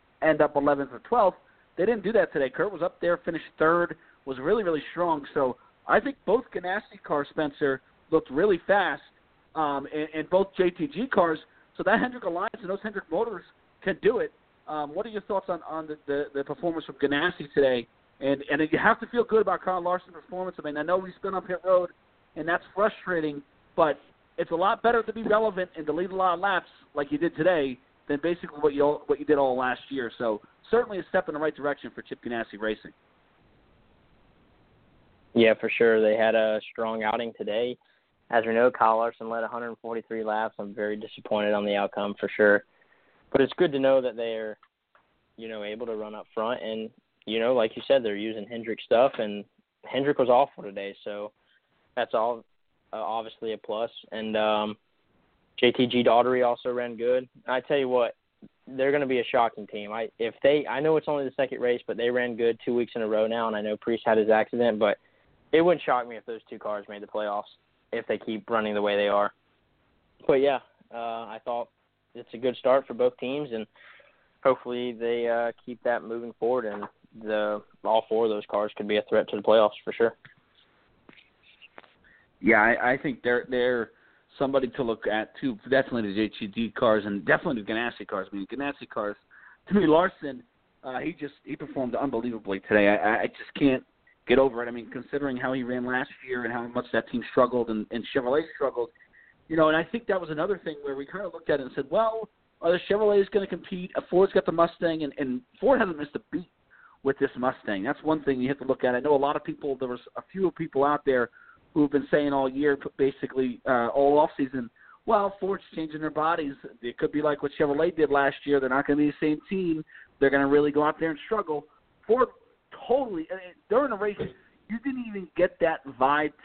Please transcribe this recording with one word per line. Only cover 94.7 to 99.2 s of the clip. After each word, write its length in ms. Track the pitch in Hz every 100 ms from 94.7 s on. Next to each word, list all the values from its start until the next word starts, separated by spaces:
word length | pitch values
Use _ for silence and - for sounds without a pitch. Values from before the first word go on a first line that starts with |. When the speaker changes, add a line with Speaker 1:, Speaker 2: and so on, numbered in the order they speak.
Speaker 1:
mean, 200 | 120 107
considering 440 | 127 120 143 143 127
how 160 | 127
he 100 | 131
ran 240 | 120 127 123
last 240 | 127 131 - -
year 160 | 123
and 100 | 117
how 140 | 120 120
much 180 | 123 120
that 160 | 117 -
team 140 | 120 110
struggled 400 | - 123 123 113
and, 160 | 110 104
and 160 | 117 104 147
Chevrolet 280 | 123 143 165
struggled, 360 | - 139 120 117 _ _ _